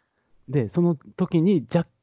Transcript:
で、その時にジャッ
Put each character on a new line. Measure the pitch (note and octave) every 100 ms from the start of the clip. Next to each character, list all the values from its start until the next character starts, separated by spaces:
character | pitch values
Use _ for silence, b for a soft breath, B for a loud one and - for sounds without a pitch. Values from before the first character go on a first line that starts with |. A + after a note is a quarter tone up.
| b b b _ -
で、 | C#3 G#2+
そ | F3
の | F3 D#3
時 | - - F3+ E3+
に | F3 F3+ A2
ジ | E3+
ャ |
ッ | - _